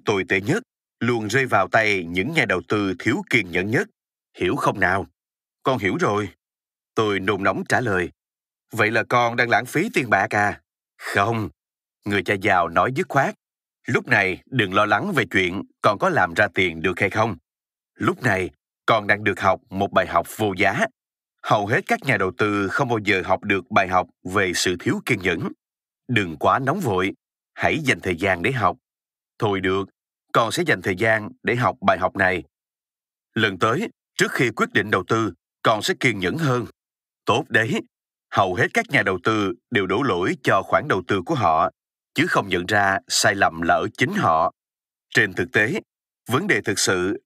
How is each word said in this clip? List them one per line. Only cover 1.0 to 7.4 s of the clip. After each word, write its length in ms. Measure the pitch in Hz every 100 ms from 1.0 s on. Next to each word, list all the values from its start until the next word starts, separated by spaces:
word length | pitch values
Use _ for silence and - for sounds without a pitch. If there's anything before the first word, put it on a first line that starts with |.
| 117 120 104
rơi 180 | 127 131
vào 220 | 110 95
tay 360 | 117 107 98
những 300 | 82 87 127
nhà 120 | 165 113
đầu 160 | 92 -
tư 260 | 107 101 87
thiếu 220 | 110 170 196
kiên 220 | 120 92
nhẫn 200 | 87 101
nhất. 160 | 120 220 _ _ _ _ -
Hiểu 180 | 90 95
không 240 | - 104
nào?" 280 | 90 98 82 _ _ _ _ _
"Con 140 | 151 127
hiểu 200 | 98 104
rồi," 320 | 143 104 101 - _ _ _ _ _ -
tôi 240 | 107 98
nôn 240 | 92 98